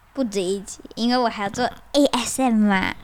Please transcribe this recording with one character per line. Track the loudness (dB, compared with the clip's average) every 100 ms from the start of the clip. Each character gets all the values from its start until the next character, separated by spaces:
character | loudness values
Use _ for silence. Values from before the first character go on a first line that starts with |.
| _
不 | -4 -2
止 | -2
一 | -2 -4
集， | -8 -16 -14 -2
因 | 0
为 | 2
我 | 0
还 | -2
要 | -6
做 | -2 -4 -4 0
A | 4 4
S | 2 -2 0
M | 2 4 4
R | 2
嘛。 | 0 -6